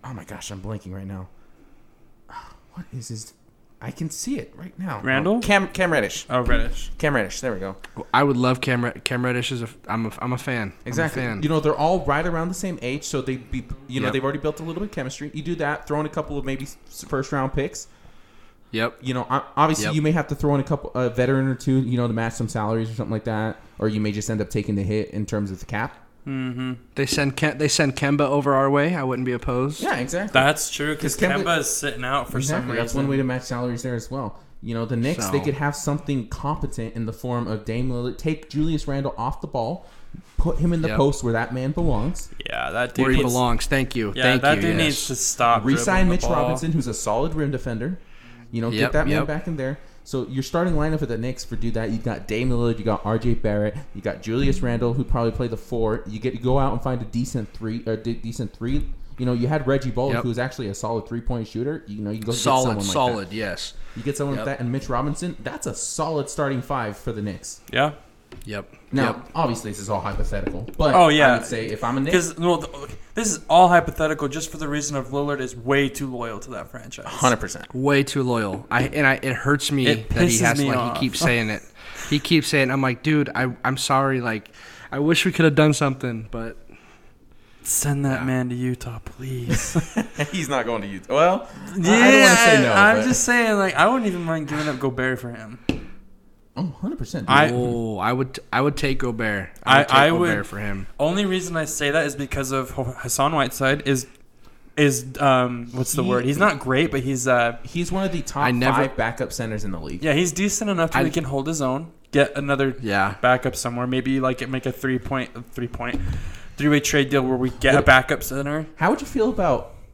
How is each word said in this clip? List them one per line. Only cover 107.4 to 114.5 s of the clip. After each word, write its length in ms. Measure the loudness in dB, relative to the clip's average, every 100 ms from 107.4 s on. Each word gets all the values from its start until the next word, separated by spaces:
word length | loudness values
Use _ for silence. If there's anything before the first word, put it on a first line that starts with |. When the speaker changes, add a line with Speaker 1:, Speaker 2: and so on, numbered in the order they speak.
| 4 0
Speaker 1:
he's 260 | -8 -4 -2
one 140 | 0
of 80 | 0
the 100 | -2
top 220 | -4 0
Speaker 3:
I 80 | 2
never 340 | 4 4 4 0
Speaker 1:
five 100 | 0
backup 360 | -4 -2 -6
centers 320 | -4 -4 -4
in 80 | -4
the 80 | -4
league. 240 | -6 -4
Speaker 2:
Yeah, 80 | 0
he's 160 | 2 2
decent 380 | 0 -2 0 -2
enough 220 | 0 0
to 60 | 2
Speaker 3:
I 60 |
Speaker 2:
he 60 | 0
can 140 | 0
hold 240 | -2 -4 -2
his 120 | -2
own, 300 | -2 -2 -6 -16 0
get 220 | 2 2 0
another 400 | -2 0 0 -2
Speaker 3:
Yeah. 360 | 0 2 0 2
Speaker 2:
backup 360 | 4 4 2 -4
somewhere. 320 | -6 -4 -2
Maybe, 320 | -2 0 0
like, 280 | 0 -2
make 160 | -4